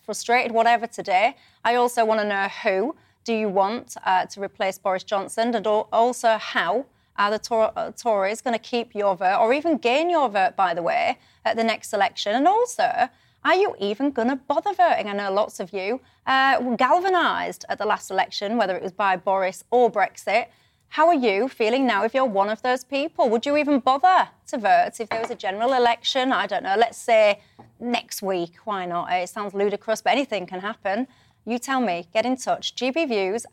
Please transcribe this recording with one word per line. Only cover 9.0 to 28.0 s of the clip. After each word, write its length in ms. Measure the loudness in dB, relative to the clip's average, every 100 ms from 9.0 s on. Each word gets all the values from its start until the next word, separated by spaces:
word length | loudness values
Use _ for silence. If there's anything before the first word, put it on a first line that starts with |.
| -2
vote 240 | 2 0 2
or 140 | 2
even 240 | 2 0 0
gain 320 | 2 2 2
your 220 | 2 2
vote, 260 | 2 0 2
by 160 | 0
the 100 | 0
way, 360 | -2 0 -2 -4 _ _
at 120 | -4 -2
the 80 |
next 280 | -2 -4 -4
election? 420 | -2 -2 -2 -2
And 140 | 2 2
also, 600 | 2 0 0 -2 0 -2 -4 _ _
are 100 | 0
you 200 | 2 2 -2
even 340 | -6 -2 -2
gonna 240 | 0 -2 -2
bother 360 | -2 -2 -2
voting? 360 | 2 2 2 -2
I 40 |
know 180 | -4 -2
lots 300 | 0 -2 -6
of 140 | -8
you, 260 | -6 -4 -6 -8 _ 0
uh, 300 | 2 4 2
were 160 | 0 0
galvanised 880 | 4 4 4 2 2 -2 -6 -8 -8
at 80 | -4
the 80 |
last 260 | -2 -2 -2
election, 460 | -2 -2 -4 -2 0
whether 180 | 0 -2
it 60 |
was 100 | -6
by 240 | -2 0 0
Boris 460 | 0 0 0 -4 0
or 200 | 2 4
Brexit. 560 | 2 -2 -2 -2 -2 -2 _ _ _ _
How 180 | 2 4
are 60 |
you 340 | 4 2 2 -2
feeling 380 | 0 0 2 2
now 160 | 0
if 100 | 0
you're 100 | 0
one 240 | 0 2 0
of 140 | -2
those 200 | -2 -2
people? 460 | -2 -4 -4 0 2
Would 160 | 2
you 140 | 2 0
even 220 | 2 2
bother 480 | 2 4 4 4 2 _ -10
to 100 | -2
vote 420 | 4 4 4 -4
if 120 | -8
there 100 | -6
was 100 | -6
a 40 |
general 400 | -6 -6 -2 0
election, 580 | 4 2 2 -2 0 0
I 140 | 0 0
don't 160 | -4
know, 140 | 0 2
let's 200 | 2 0
say 420 | 2 4 4 2 _ -20 -20 _
next 440 | -6 -4